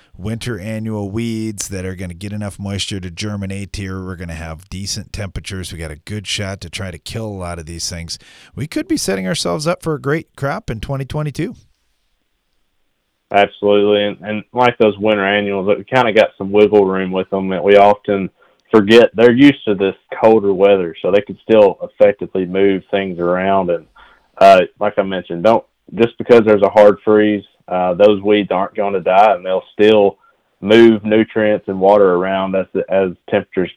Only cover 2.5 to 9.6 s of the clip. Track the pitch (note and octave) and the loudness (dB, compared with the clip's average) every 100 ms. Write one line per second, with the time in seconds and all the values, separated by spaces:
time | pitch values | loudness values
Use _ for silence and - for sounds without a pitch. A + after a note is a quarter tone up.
2.5 | - G2 G2 - G2 F2+ E2 G#2+ G#2 G2 | -10 -10 -8 -8 -10 -12 -10 -10 -8 -10
3.5 | G2 G2 - F#2+ F#2+ F#2 F2 F2 E2 E2 | -12 -12 -12 -10 -10 -12 -12 -12 -12 -14
4.5 | D#2+ - F#2 G2 - - - G2+ F2+ - | -16 -14 -12 -10 -12 -12 -12 -12 -12 -12
5.5 | F#2+ F2+ E2 D#2+ D2+ - G#2+ F#2 - G2+ | -12 -12 -12 -14 -14 -14 -12 -10 -8 -8
6.5 | G2 F2 - F#2+ D#2+ - A#2+ A2 G2 F2 | -12 -14 -12 -12 -14 -14 -12 -10 -10 -10
7.5 | E2+ D#2+ E2 - F2 E2+ - _ _ _ | -12 -12 -12 -12 -10 -12 -16 _ _ _
8.5 | - C#3 - D#4 D4+ - F#3+ F#3 E3+ F3+ | -14 -10 -8 -6 -4 -4 -6 -6 -6 -6
9.5 | E3+ | -6